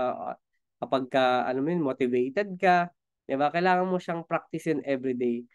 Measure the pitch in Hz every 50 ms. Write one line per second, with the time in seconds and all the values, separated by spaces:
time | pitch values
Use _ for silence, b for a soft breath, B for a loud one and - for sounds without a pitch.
0 | 127 127 - - - 127 - - _ _ _ _ _ _ _ - 135 - 139 131
1 | 131 123 - 131 131 127 127 123 - 127 127 131 139 160 180 175 151 135 131 -
2 | 135 123 123 123 123 135 135 202 208 196 185 180 196 180 180 175 175 175 - _
3 | _ _ _ _ _ - 135 135 147 147 160 170 180 185 180 180 185 185 180 180
4 | - - 170 165 165 - 170 156 - - - 156 - 165 156 139 123 139 139 127
5 | 131 131 123 123 127 120 117 120 120 -